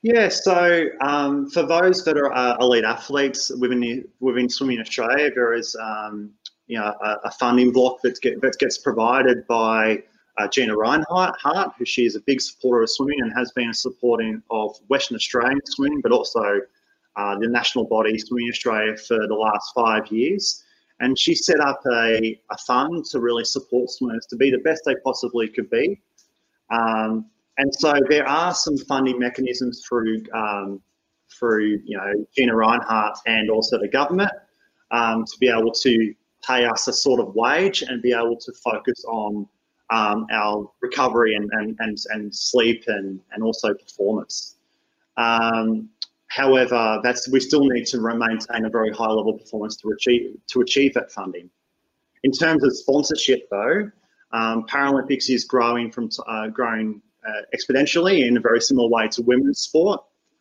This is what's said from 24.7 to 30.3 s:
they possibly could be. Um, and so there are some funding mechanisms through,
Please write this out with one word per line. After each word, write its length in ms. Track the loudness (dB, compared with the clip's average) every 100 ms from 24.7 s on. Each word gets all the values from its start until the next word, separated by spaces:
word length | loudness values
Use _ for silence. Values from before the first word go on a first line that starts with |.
| 0
they 100 | 0 -2
possibly 460 | -2 -4 -4 -2 -2
could 220 | -4 -4
be. 300 | 0 0 -2 _ _ _ _ _ _ _
Um, 560 | 0 0 0 -2 -4 -6 _ _ -4
and 160 | -2
so 200 | 0 2 4 4
there 180 | 4 4
are 260 | 0 0
some 220 | -2 -2 -4
funding 420 | -2 0 0 0
mechanisms 640 | -2 -2 -4 -4 -4 -6 -4
through, 360 | -2 -2 -4 -6